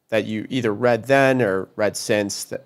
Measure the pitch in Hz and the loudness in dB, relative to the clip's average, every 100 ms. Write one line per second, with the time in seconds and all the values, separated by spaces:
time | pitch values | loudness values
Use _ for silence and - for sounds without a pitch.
0 | _ 110 110 107 - 131 117 104 123 117 | _ -4 -2 -6 -6 -4 -2 0 0 0
1 | 113 139 135 131 107 95 - - 104 - | 2 4 4 4 2 0 -4 -2 -2 -2
2 | - 107 101 - - 107 | -2 0 0 -6 -10 -12